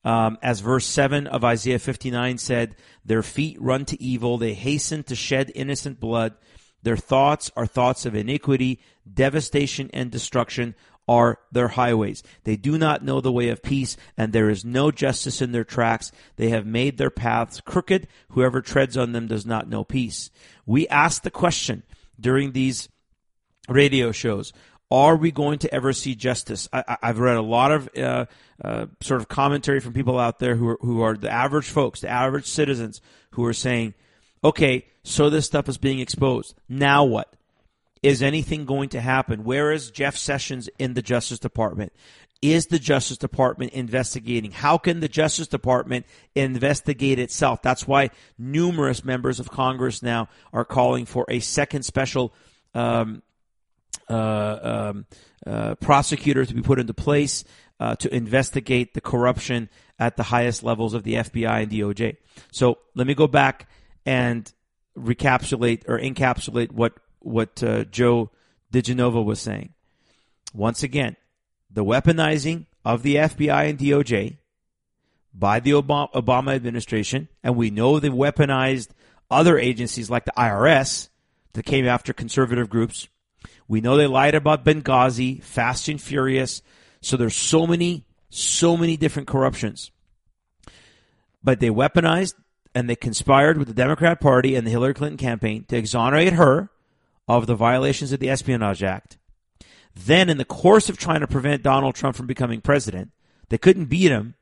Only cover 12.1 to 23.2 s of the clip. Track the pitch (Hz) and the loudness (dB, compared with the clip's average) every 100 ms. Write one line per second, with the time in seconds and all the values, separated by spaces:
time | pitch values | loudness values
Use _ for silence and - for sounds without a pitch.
12.1 | 101 - _ - 107 127 160 156 143 139 | -6 -16 _ -4 -2 -2 0 0 0 -2
13.1 | 135 131 123 120 117 - 139 127 - - | -2 0 0 -2 -4 -4 -2 -4 -10 -14
14.1 | - 110 110 107 98 117 127 151 - 135 | -4 0 2 2 0 -2 0 0 2 -2
15.1 | - 143 - 127 120 110 123 113 113 - | -2 -6 -4 -4 -4 -4 -2 0 -2 -6
16.1 | _ _ - 113 113 107 113 139 127 135 | _ _ -4 0 0 -2 -2 -2 0 -4
17.1 | - 117 117 - - - 175 - 185 151 | -2 -2 0 -2 -8 -4 -4 0 -2 -2
18.1 | _ _ - 127 127 - 143 135 123 120 | _ _ 0 2 0 0 0 0 0 -2
19.1 | 120 117 110 107 113 113 107 104 135 117 | -4 -6 -6 -4 -6 -4 -8 -4 -4 -4
20.1 | - - _ - _ - 127 - 143 160 | -8 -14 _ -20 _ 0 0 2 2 2
21.1 | - 180 - 175 - - 113 - - - | 0 -8 -2 0 0 -6 -8 -12 -20 -20
22.1 | - 120 131 139 131 131 120 - _ _ | -6 0 0 0 -2 -2 -4 -12 _ _
23.1 | _ | _